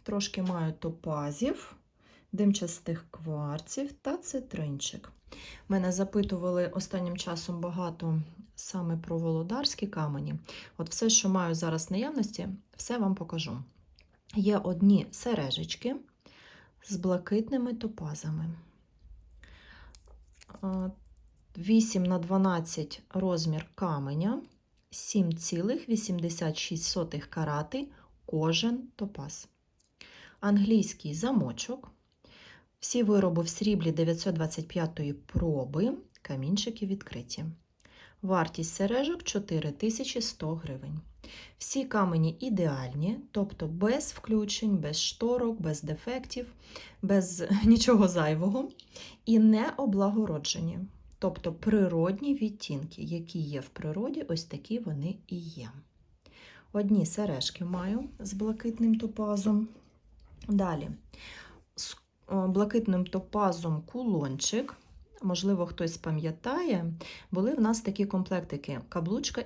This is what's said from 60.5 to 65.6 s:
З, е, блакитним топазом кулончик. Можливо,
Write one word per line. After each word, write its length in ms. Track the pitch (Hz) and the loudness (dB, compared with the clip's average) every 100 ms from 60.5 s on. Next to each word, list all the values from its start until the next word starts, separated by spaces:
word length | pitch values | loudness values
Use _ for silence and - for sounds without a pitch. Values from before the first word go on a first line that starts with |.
| 202 185 151 - - - - - - - - _ - | 2 2 -2 -6 -10 -14 -20 -18 -18 -20 -20 _ -10
З, 180 | - - _ _ - | -10 -10 _ _ -4
е, 160 | 196 185 | 0 2
блакитним 580 | 190 208 240 226 180 185 | 2 4 2 2 2 0
топазом 760 | 190 190 214 196 165 170 156 | -4 -4 0 2 0 -2 -2
кулончик. 960 | - 240 247 170 143 131 - 220 285 - - - - - | -4 -6 0 0 0 0 0 0 -4 -8 -20 -20 -20 -6
Можливо, 440 | 196 175 196 190 | -2 0 2 2